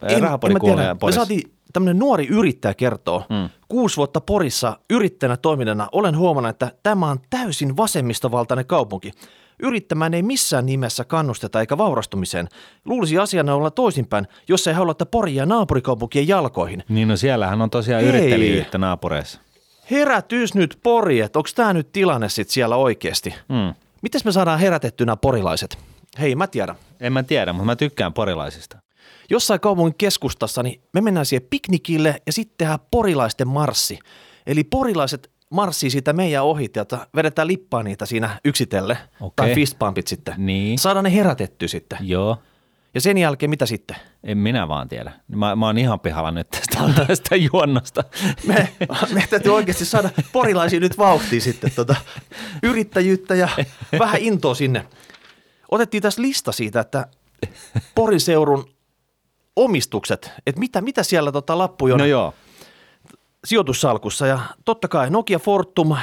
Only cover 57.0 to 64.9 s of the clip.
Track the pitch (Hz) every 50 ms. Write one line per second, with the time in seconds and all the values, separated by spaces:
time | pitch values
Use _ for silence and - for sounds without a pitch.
57 | 123 - _ _ _ _ _ _ - - - - - - - 117 - - _ 220
58 | 226 214 208 160 - 180 165 156 151 147 143 139 135 - _ _ _ _ _ _
59 | _ _ _ _ _ _ _ _ _ _ _ 190 254 247 190 135 120 - - 101
60 | - - 104 - - - - - - 139 131 165 247 247 - 185 196 269 - 240
61 | 170 - 190 165 151 143 135 143 139 - 165 175 185 180 - - 131 131 127 139
62 | 143 147 139 123 95 76 - - _ _ _ - - - _ _ _ _ _ _
63 | _ - - _ _ _ _ _ - - 220 220 175 135 123 - - 135 113 104
64 | - 104 - - 143 135 135 131 117 - - - _ - 226 226 - 156